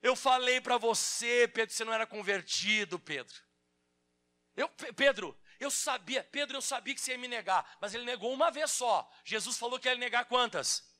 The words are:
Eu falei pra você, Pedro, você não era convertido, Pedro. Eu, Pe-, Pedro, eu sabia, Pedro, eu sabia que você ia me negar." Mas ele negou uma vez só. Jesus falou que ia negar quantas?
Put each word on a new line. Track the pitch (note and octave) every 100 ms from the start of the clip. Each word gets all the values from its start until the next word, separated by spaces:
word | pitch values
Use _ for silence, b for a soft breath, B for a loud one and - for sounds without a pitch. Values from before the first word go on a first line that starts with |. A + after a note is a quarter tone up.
Eu | A#3+ B3+
falei | C4+ B3+ B3 B3+
pra | B3+ B3
você, | A3+ A3 - - A#3 A#3+ A#3
Pedro, | A3 A3+
você | -
não | A3+
era | A3+ A3
convertido, | G#3+ G3 G3 E3 - F#3 G#3+ G3+ F3
Pedro. | - D3 B2 - _ _ _ _ _ _ _ _ _ _ _ -
Eu, | D#4
Pe-, | - D4+
Pedro, | A3 C#4 B3+ F3+ - b b
eu | C#4
sabia, | - - B3+ F#3 B3+
Pedro, | - C#4+ C#4+ C4+
eu |
sabia | - C4 G#3+
que | C4
você | -
ia | B3+
me | B3
negar." | A#3+ F#3 F#3 - -
Mas | G3+
ele | A3
negou | A#3+ A#3+ A3
uma | C4 E4
vez | C4 D4+
só. | - B3 F#3+ - B
Jesus | - A3 A3 B3
falou | A#3+ B3
que | B3+
ia |
negar | B3+ B3 A#3
quantas? | A#3+ B3 A#3+ F3 C3 - - _